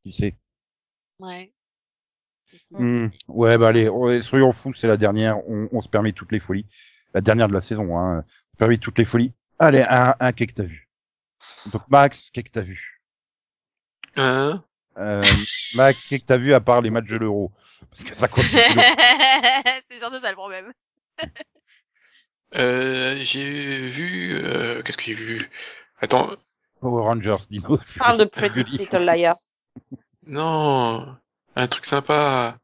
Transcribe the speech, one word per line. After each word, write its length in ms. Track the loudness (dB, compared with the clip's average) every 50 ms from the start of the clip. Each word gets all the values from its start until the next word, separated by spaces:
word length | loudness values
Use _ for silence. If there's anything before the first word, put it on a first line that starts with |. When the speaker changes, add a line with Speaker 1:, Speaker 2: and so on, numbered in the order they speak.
| _
Speaker 1:
Qui 80 | -12
sait ? 240 | -6 -4 -4 -4 -4 _ _ _ _ _ _ _ _ _ _ _ _ _ _ _ _ _
Speaker 2:
Ouais. 340 | -18 -16 -16 -16 -18 _ _ _ _ _ _ _ _ _ _ _ _ _ _ _ _ _ _ _ _ _
Je 60 | _
sais. 180 | _ _ _ -8
Speaker 1:
Hmm. 320 | -4 -4 -2 -2 -2 -4 -6 -8 _ -20 -10
Ouais, 280 | -2 2 4 6 6
bah 120 | 6 6 6
allez, 180 | 6 4 2
ouais, 340 | 2 0 0 0 0 0 0
soyons 300 | -2 0 4 4 4 4
fous, 220 | 2 0 -8 -12 -10
c'est 140 | -2 0
la 100 | 0 2
dernière, 400 | 2 2 0 0 0 0 0 -2 -4 -6
on, 220 | -8 -8 -8 -6 -6
on 100 | -6 -8
se 60 | -6
permet 240 | -2 -2 0 0 0
toutes 220 | -4 -6 -10 -6 -6
les 80 | -6
folies. 240 | -4 -4 -6 -6 -6 -10 _ -20 -20 _ _ _ _ _ -4
La 80 | 0
dernière 260 | 2 2 4 4 2
de 60 | 2 2
la 80 | -2
saison, 360 | -4 -4 -6 -6 -6 -4 -4
hein. 200 | -2 -2 -2 -4
On 340 | -4 -6 _ _ _ _ _ _
se 20 |
permet 220 | _ 2 2 2 0
toutes 180 | -2 -4 0
les 80 | 0 0
folies. 260 | 2 2 0 0 0 -4 _ _ _ _ 4
Allez, 260 | 4 6 6 6 4
un, 260 | 4 4 4 4 4 2 _
un, 140 | 0 -2 0
qu'est-ce 160 | -2 -6 -6
que 60 | -4
t'as 80 | -8 -8
vu ? 260 | -8 -10 -18 _ _ _ _ _ _ _ _ _ _ _ _ -20 -20 -20 -20 -16 -10
Donc 120 | -10 -10 0
Max, 440 | _ 6 6 6 6 2 -6 -20 -14
qu'est-ce 160 | -12 -12 -12
que 40 | -8
t'as 80 | _ -10
vu ? 320 | -8 -8 -12 -16 -18 -20 -20 _ _ _ _ _ _ _ _ _ _ _ _ _ _ _ _ _ _ _ _ _ -20 _ _
Speaker 3:
Hein ? 460 | -2 0 0 0 0 -2 -2 -4 -6 _ _ _ _ _ _ _
Speaker 1:
Euh, 240 | -10 -6 -4 -2 -2 0 0 0 0 -2 -6 -10 -12 -12 -6 0
Max, 340 | 4 4 4 4 2 -6
qu'est-ce 140 | -8 -8 -8
que 40 | _
t'as 120 | 0 0
vu 160 | 2 4 4 2
à 80 | 4
part 180 | 4 4 2 2
les 80 | 2 0
matchs 180 | -2 -4 -4
de 100 | -4 -6
l'Euro ? 340 | -4 -4 -2 -2 -4 -6 -8 _ _ _ _ _ _ -20 _
Parce 140 | _ -20 -20
que 120 | -18 -4
ça 140 | -4 -4 -2
continue. 320 | 0 0 0 2 4 4
Speaker 2:
<laughs> 1300 | 4 6 6 6 6 6 6 6 4 4 6 4 4 4 4 4 4 2 2 2 0 -2 -2 -4 _ _
C'est 80 | -16 -12
surtout 200 | -10 -10 -10 -8
ça 80 | -8 -8
le 60 | -10
problème. 360 | -10 -14 -14 -14 -14 -16 -18 -20 _ _ _ _ _ _ _ _
<laughs> 80 | -14 -14 -14 _ -20 -20 _ _ _ _ _ _ _ _ _ _ _ _ _ _ _ _ _ _ _ _ _ -4
Speaker 3:
Euh, 640 | -2 0 0 0 -2 -2 -2 -2 -2 -2 -4 -4 -4
j'ai 680 | -4 -6 -4 -4 -6 -8 -8 -10 -8 -8 -8 -8 -10 -10
vu, 480 | -10 -10 -10 -8 -8 -8 -8 -6 -6
euh, 440 | -6 -4 -4 -4 -4 -4 -6 -8 -8
qu'est-ce 140 | -10 -10 -10
que 80 | -10 -10
j'ai 100 | -10 -10
vu ? 280 | -10 -10 -10 -10 -10 -12 -14 -14 -20 -20 -20 -20 -20 _ _ _ _
Attends. 300 | -2 0 0 0 0 -2 -8 _ _ _ _ _ _ _ _ _
Speaker 1:
Power 220 | -6 -4 -4 -2
Rangers, 420 | -2 -2 -2 -2 -2 -4 -4 -4 -6 _
Dino. 300 | -12 -12 -2 -2 -2 -2 -2 -10 -8
Speaker 4:
Parle 220 | -2 0 0 2 2
de 60 | 0
Speaker 1:
<laughs> 60 | -2
Speaker 4:
Pretty 320 | -2 -6 -6 -4 -2 -4 -6
Little 400 | -4 -6 -10 -8 -4 -2 -2 0
Liars. 360 | 0 0 2 2 0 0 -2 -8 _ _ _ _ _ _ -20 _ _ -20 _ _ _ _ _ _
Speaker 3:
Non, 920 | -10 -8 -4 -4 -2 -2 0 0 0 0 0 0 -2 -4 -6 -10 -14 -18 _ _ _ _ _ _ _ _
un 100 | -4 -2
truc 160 | -2 -4 -8 -4
sympa. 720 | -4 -4 -4 0 0 0 2 2 0 0 -2 -2 -4 -8 _